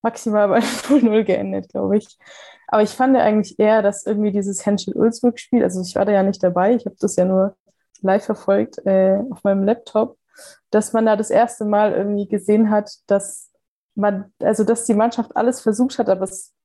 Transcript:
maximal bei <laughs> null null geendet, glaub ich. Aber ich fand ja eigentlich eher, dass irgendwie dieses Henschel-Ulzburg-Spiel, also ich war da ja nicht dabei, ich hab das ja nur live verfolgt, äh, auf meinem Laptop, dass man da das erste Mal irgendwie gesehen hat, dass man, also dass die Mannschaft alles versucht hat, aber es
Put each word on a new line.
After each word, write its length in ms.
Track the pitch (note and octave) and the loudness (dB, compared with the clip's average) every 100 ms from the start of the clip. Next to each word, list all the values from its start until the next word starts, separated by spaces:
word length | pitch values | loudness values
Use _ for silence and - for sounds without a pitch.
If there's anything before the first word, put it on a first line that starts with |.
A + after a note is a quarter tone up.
maximal 440 | A3+ A3+ A#3 G#3 G3+ | -6 -6 -2 0 2
bei 100 | F#3 | 2
<laughs> 300 | - - - | 0 -6 0
null 120 | C#4+ | 2
null 220 | A#3 G#3+ | 4 2
geendet, 460 | G#3 F#3 G3 F#3+ F#3+ | 2 -2 -2 -6 -6
glaub 240 | - G3 | -4 0
ich. 240 | G#3 - _ - - - - - | 0 -2 _ -20 -20 -20 -20 -2
Aber 160 | G#3+ | 0
ich 60 | G#3 | 0
fand 240 | - B3+ C4 | 0 2 4
ja 80 | |
eigentlich 360 | G#3+ G#3+ - - | 4 0 -2 0
eher, 220 | G#3+ A3 | 2 4
dass 240 | G3+ G3+ - | 2 -2 -6
irgendwie 260 | G#3 G#3 | -2 -2
dieses 340 | G3+ G3 G3 - | -2 -4 -4 -2
Henschel-Ulzburg-Spiel, 1000 | G3+ G3 - A3+ A3+ B3 A#3 - A#3+ | -2 -4 0 0 2 -2 -2 -2 0
also 180 | F#3 F#3 | 0 -2
ich 140 | F3+ - | -6 -2
war 100 | G3 | 0
da 60 | |
ja 120 | G3+ | 2
nicht 200 | G3 F#3+ | 2 0
dabei, 320 | F#3 F3 F#3+ A#3+ | -2 2 2 0
ich 100 | G#3 | -2
hab 120 | _ | _
das 180 | F3 - | -4 0
ja 100 | F#3 | 0
nur 300 | F#3+ G3 - _ _ _ _ | 2 0 -4 _ _ _ _
live 240 | F#3+ G3 - | 0 0 -2
verfolgt, 600 | G#3 - G3 A3 - G3 | -6 0 0 0 -6 0
äh, 340 | F#3+ F#3+ G3 B3+ | 2 2 0 -4
auf 120 | G3+ | -4
meinem 200 | G3+ G3 | -2 0
Laptop, 540 | G3 A#3+ - G#3+ - _ _ _ - - _ | 0 -2 -4 -4 -4 _ _ _ -20 -20 _
dass 200 | G#3+ G#3+ | -2 0
man 120 | A3+ A3 | 0 0
da 100 | G#3+ | 0
das 140 | A3 | 0
erste 340 | - A#3 - G#3 | 0 0 -2 -2
Mal 280 | G#3 G#3+ | 0 2
irgendwie 340 | - G3+ G3+ G3+ | 0 -2 -4 -4
gesehen 420 | G#3 G#3 G#3+ A3 | -4 0 2 4
hat, 220 | G#3+ G#3 - _ | 0 -2 -18 _
dass 440 | G3+ G3 - - _ _ _ _ - | -2 -2 -16 -20 _ _ _ _ -4
man, 380 | G#3 G3 G3 _ | -2 -2 -10 _
also 240 | F#3+ A3 | -2 0
dass 220 | G#3 A#3 - | 0 0 0
die 80 | |
Mannschaft 420 | G#3 A#3 A#3 - - | 2 0 -2 -4 -2
alles 240 | A#3 B3 | -2 0
versucht 360 | A3+ G#3+ B3+ - | -2 0 -2 0
hat, 100 | G#3+ | -2
aber 140 | F#3 | -2
es 300 | F#3+ - - _ | -2 -10 -20 _